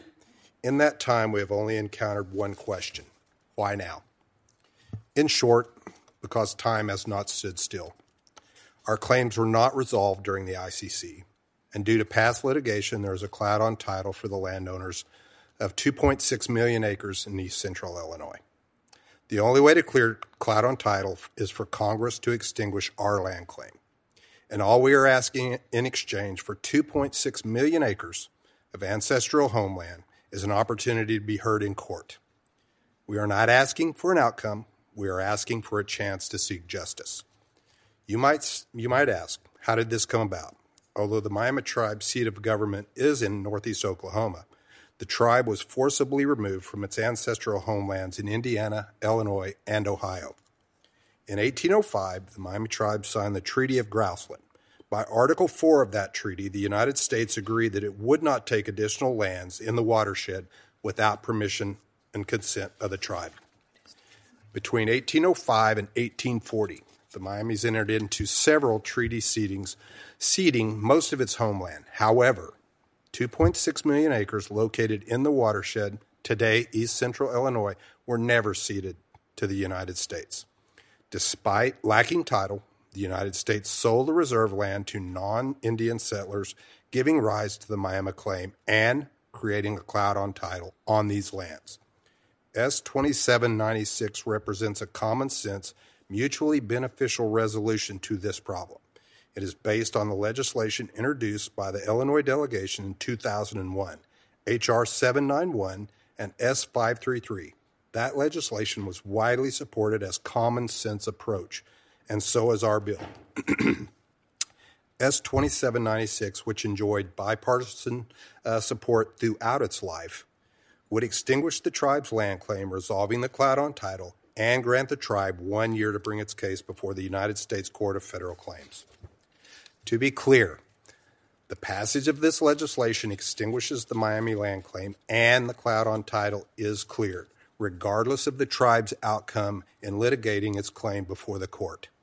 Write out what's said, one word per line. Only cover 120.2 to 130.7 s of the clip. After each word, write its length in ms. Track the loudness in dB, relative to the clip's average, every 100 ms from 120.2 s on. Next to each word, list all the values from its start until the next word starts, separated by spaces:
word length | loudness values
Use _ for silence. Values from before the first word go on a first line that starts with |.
| -18 _ _ _ _ _ -4
would 160 | -2 0
extinguish 560 | -2 0 2 0 -2
the 100 | -4
tribe's 400 | 0 2 0 0
land 300 | 0 0 -2
claim, 320 | -6 -6 -6
resolving 480 | -6 -4 -2 0 -2
the 80 | -2
cloud 280 | 2 4 4
on 160 | 0
title, 420 | -4 -10 -10 -12 -18 _ 0
and 260 | 2 4
grant 280 | 4 2 2
the 80 | -4
tribe 420 | -2 0 0 -4
one 340 | -2 0 0
year 200 | 0 0
to 60 | -2
bring 200 | -4 -6
its 140 | -8
case 280 | -6 -6 -6
before 320 | -8 -10 -8
the 100 | -6
United 340 | -4 -2 -2 -2
States 320 | -4 -6 -6
Court 260 | -4 -2 -2
of 80 |
Federal 320 | -6 -10 -10 -12
Claims. 500 | -14 -18 -18 -20 -20 _ -20 _ _ _ -20 -20 -20 _ -4
To 120 | 0
be 140 | 0
clear, 480 | 2 6 8 8 0 _